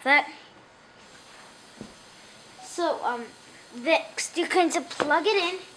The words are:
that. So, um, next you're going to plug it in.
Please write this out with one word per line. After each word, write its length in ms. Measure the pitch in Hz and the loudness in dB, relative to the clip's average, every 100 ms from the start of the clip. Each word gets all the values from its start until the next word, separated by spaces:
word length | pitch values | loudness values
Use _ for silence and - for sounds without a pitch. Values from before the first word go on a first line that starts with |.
that. 260 | 262 285 294 - - - - - - - - - - - - - - - - - - - - - - - | 4 4 2 -8 -20 -20 -20 -20 -20 -20 -20 -20 -20 -20 -20 -20 -20 -18 -18 -20 -20 -20 -20 -20 -20 -20
So, 380 | - - 339 - | -12 -2 -2 0
um, 200 | - 240 226 - - - - 240 | -2 -4 -8 -16 -20 -20 -18 -6
next 540 | 254 214 - - - - | 2 2 0 -8 -6 -2
you're 120 | 339 | 2
going 200 | 370 330 | 4 4
to 100 | 339 | 2
plug 460 | - - 294 311 320 | -4 -2 2 2 4
it 100 | 403 | 2
in. 240 | 349 370 - | 0 -4 -12